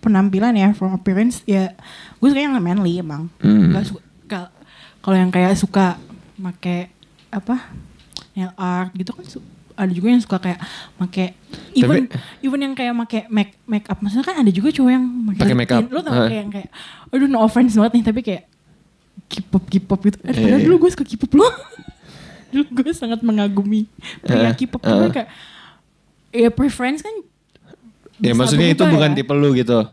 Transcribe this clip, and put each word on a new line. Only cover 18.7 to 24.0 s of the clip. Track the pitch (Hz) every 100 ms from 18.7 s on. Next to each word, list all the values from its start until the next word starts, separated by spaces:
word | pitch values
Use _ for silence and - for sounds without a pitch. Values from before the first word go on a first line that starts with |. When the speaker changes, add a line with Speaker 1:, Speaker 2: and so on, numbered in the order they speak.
| _ _ _ _ - _
Speaker 1:
K-pop, | - - 185 -
K-pop | 190 - 196
gitu. | 202 202
Eh, | -
Speaker 2:
Iya, | 240
Speaker 1:
padahal | 220 262
Speaker 2:
iya. | 311
Speaker 1:
dulu | 349
gue | 339
suka | 349
K-pop | 277 220 -
loh. | - 466
<laughs> | - - 784 - - - - - - -
Dulu | 269 294
gue | 247 262
sangat | 330 233 226
mengagumi | 233 214 202 196 202 214 214 -